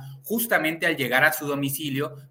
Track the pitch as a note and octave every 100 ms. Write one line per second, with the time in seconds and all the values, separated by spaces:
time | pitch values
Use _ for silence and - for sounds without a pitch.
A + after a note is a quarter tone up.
0 | - - - A3 - F3+ D#3 E3 F3 D3+
1 | B2 B2+ D3+ D3+ C#3+ C#3+ C#3 C#3 D3+ C3+
2 | D3+ - -